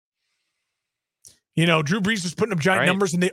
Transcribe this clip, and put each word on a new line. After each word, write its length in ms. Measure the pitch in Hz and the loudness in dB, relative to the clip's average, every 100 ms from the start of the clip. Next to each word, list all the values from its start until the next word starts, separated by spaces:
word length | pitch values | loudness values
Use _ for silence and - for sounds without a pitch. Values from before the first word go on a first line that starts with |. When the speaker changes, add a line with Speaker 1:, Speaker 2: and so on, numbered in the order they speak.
| _ _ _ _ _ _ _ _ _ _ _ _ - _ _ | _ _ _ _ _ _ _ _ _ _ _ _ -20 _ _
Speaker 1:
you 120 | - 170 | 0 2
know, 160 | 160 | 2
Drew 180 | 143 214 | 0 -2
Brees 220 | 196 220 | -2 -2
was 120 | 170 | -6
putting 180 | - 214 | -4 -4
up 60 | 185 | -2
giant 220 | 143 151 | 0 2
Speaker 2:
Right. 60 | 147 | 2
Speaker 1:
numbers 280 | 185 196 | 0 0
and 80 | 175 | 0
they 80 | 185 | 0